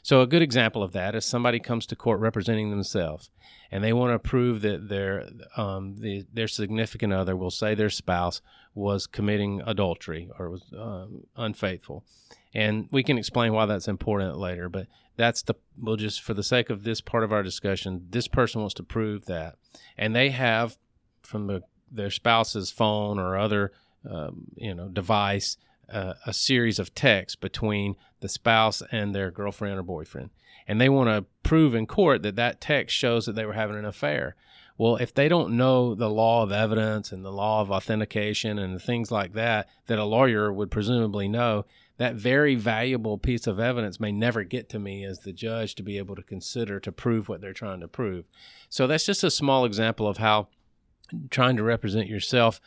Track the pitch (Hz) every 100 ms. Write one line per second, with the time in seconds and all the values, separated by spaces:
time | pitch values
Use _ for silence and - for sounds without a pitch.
0 | - 135 127 165 160 120 113 113 95 95
1 | 92 110 - 123 123 117 - 117 - -
2 | 123 101 110 110 98 110 107 101 95 104
3 | 82 76 - _ - - - 98 110 120
4 | 123 117 - 127 123 110 104 87 101 98
5 | 98 98 50 117 - - 104 95 98 101
6 | 110 98 95 113 110 - 101 110 110 -
7 | 107 95 92 92 90 - 107 107 107 -
8 | - 87 87 - - _ _ 104 101 101
9 | - - 104 104 101 101 113 101 95 82
10 | - 80 87 - 90 90 - - 113 92
11 | 98 143 - - 113 104 98 90 - 73
12 | - _ _ - _ 110 107 107 98 139
13 | 131 127 101 127 117 107 107 101 98 98
14 | - 104 95 87 92 90 87 95 92 _
15 | _ - 117 - - - _ - 120 110
16 | 107 - - 104 - 123 113 104 107 110
17 | - 120 110 104 92 - 101 95 98 92
18 | 87 113 - - 117 113 104 - 90 113
19 | 107 104 - 85 80 - _ - - -
20 | 110 113 139 127 123 113 117 - _ _
21 | _ _ - 107 101 95 - _ _ 113
22 | 101 - 117 113 113 107 92 - 110 107
23 | 104 101 92 95 107 104 101 - _ _
24 | - 90 76 90 - - 113 87 95 90
25 | 92 107 101 101 - - _ _ - 107
26 | 92 - - - - 127 117 104 92 -
27 | 139 101 92 - 95 - 110 104 101 98
28 | _ _ 101 - 117 113 110 - - 113
29 | 101 98 95 92 101 - 101 98 90 90
30 | - - - - _ - - 107 131 139
31 | 120 107 95 _ - 160 151 117 110 -
32 | 175 123 101 101 120 - - 143 - -
33 | 127 117 110 107 107 104 107 104 107 -
34 | 147 147 - - _ - - - 113 117
35 | 123 - 147 175 101 117 131 127 123 104
36 | 113 107 113 117 107 101 110 110 107 107
37 | - 95 95 98 107 107 101 95 - 107
38 | 107 110 104 104 110 104 95 92 - 120
39 | 110 110 95 101 117 107 - _ - 110
40 | 104 117 131 110 104 98 101 110 104 123
41 | 113 101 98 113 120 107 - _ _ -
42 | 123 117 117 139 147 127 110 110 127 127
43 | 107 104 127 120 - 98 117 123 107 92
44 | 107 104 120 113 90 123 - 110 101 98
45 | 98 92 98 87 113 113 110 - 101 101
46 | 95 95 - 95 - 120 110 98 - -
47 | 123 113 101 87 98 - 107 92 85 -
48 | 110 90 82 _ - - - - 131 156
49 | - 196 175 - 139 135 123 104 113 113
50 | 104 98 110 107 104 _ _ _ _ _
51 | - 170 139 - 127 123 110 113 101 104
52 | 98 104 - 127 113 -